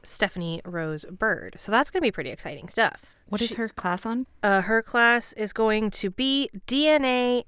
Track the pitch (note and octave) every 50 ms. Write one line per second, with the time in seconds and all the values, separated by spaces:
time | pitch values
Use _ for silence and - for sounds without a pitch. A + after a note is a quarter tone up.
0 | - - - - G#3+ F#3+ - F#3 E3+ E3 E3 - - F3+ F3 E3+ D#3+ D#3 D#3 D3+
1 | - - F#3 - A3 A3 F3+ - - - - - - - G#3+ A#3+ D4 - - F#4+
2 | D#4+ A3+ - - C#3 B2+ - - - C#3 D3 - - - - A3+ A3 E3+ - -
3 | - - - _ _ - G3+ G3+ A#3 A#3 - - A3+ A3 - - - F3+ F3+ F#3
4 | - A3+ A#3 B3 C4 - - - - G3+ G3 F#3+ F#3 G3+ A3+ A3+ A3 - - A#3+
5 | A#3 A#3 A#3+ A#3+ - - - G#3+ G#3+ G3+ - - A3 A3 G#3+ G#3+ G#3+ G#3 - -
6 | - F#3+ F#3 - C4 C4+ C4+ C#4 C#4 - - F#3+ - - B3+ C#4 D4+ D4+ D4+ D4
7 | C4+ C4 B3+ B3 B3 B3 B3 B3 -